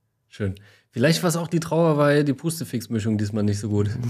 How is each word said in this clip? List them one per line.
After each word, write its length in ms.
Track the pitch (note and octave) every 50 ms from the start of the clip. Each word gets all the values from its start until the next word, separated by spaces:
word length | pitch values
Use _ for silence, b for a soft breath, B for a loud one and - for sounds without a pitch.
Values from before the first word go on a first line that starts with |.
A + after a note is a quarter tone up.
| _ _ _ _ _ _
schön. 240 | - - G#2+ F#2+ F#2 b b b b b b b
Vielleicht 320 | - A2+ B2 D#3+ E3 E3 F#3
war's 140 | E3+ D#3
auch 100 | E3+ E3+
die 120 | - F3 D#3+
Trauer, 380 | E3 - D#3 E3 E3+ D#3+ D3+
weil 260 | C#3+ D3 C#3+ C#3+ D3+ D3
die 100 | C#3+ B2+
Pustefix-Mischung 840 | - - E3 D#3+ - A#2+ - - A2+ - - A#2 A2 G2 A2 G#2+
diesmal 240 | G#2 G#2+ G#2 G#2+ G#2+ G#2
nicht 120 | G#2 G2+ G#2
so 80 | A2+ G2+
gut 200 | G#2 G2+ G#2 G2+ B2 B2 A#2+ A#2